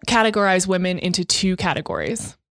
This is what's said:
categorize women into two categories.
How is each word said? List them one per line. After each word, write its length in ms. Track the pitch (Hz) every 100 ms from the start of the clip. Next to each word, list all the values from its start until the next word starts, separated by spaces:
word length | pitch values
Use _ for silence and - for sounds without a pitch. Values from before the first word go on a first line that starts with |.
| -
categorize 600 | 233 220 214 196 185 185
women 320 | 185 185 180
into 260 | 180 180
two 320 | 175 - 190 180
categories. 800 | 180 - - - 76 226 - - _